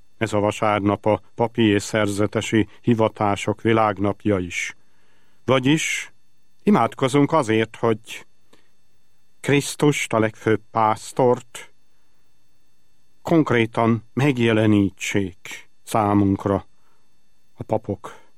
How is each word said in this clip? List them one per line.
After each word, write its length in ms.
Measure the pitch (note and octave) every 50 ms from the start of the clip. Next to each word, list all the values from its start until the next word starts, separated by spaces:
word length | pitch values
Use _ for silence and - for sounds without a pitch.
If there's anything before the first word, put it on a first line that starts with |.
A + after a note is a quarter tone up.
| - - - - A2+
ez 100 | G#2 G#2
a 60 | G#2
vasárnap 640 | G2+ G#2+ G#2 - A2 G#2+ G#2 G#2 G2 G2+ G2+ - -
a 160 | G#2+ G#2 G2+ - - -
papi 280 | - A#2 A2+ - A#2+ A2+
és 200 | G#2+ G2+ G#2 -
szerzetesi 840 | - - A2 G#2+ G2+ G2+ G2 G#2 G2+ - A2+ G2 - A#2 A2 G2+ - - -
hivatások 800 | - B2 A#2 A2 A2+ G#2+ - - G#2+ G2+ G2+ - - G#2+ G2+ -
világnapja 760 | - A#2+ A2+ A2+ A2 G#2+ G2+ F2+ G2+ G2+ G2 - - G#2+ G2+ F#2
is. 360 | F#2 E2+ - - - - - - - - - - - - - - - - - - -
Vagyis 680 | - B2+ C3 B2+ C#3 D#3 D#3+ - - - - - - - - - - - - - - - - -
imádkozunk 680 | G3+ G#3+ C#3 A#2 A2+ - - C3+ B2+ C3 C#3+ C#3+ C#3
azért, 440 | D#3+ D#3+ B2+ G#2 A2 A2 A2+ - -
hogy 500 | - - A2+ A2+ - - - - - - - - - - - - - - - - - - - - - - - - - - - - -
Krisztust, 720 | - - C#3 C#3+ - - - - D3 D3 C#3+ - - - -
a 60 | A2
legfőbb 420 | A2 A2 - - - A2+ A2 G#2 - -
pásztort 1000 | - A2+ A2 G#2+ A2 - - - - - C3 B2 B2 A#2+ - - - - - - - - - - - - - - - - - - - - - - - - - - - - - - - - - - - -
konkrétan 840 | - - E3+ D#3+ D3 - A#2+ A#2+ A2+ A2 - B2 A#2 A2 A#2 G#2+ - - -
megjelenítsék 1600 | B2 C3+ D3 C3 B2 A#2 A#2 A2+ G#2+ A2 A2 G#2+ G#2 G2+ F#2 - - - - - G#2 G2 F2+ E2+ - - - - - - - - - -
számunkra 840 | - - A2+ G#2 G#2 G#2 G2+ G2+ G2 G2 - - G2+ G2 F#2 - - - - - - - - - - - - - - - - - - -
a 100 | - A#2
papok 580 | - A2 A2 - - G2+ - - - - - - - -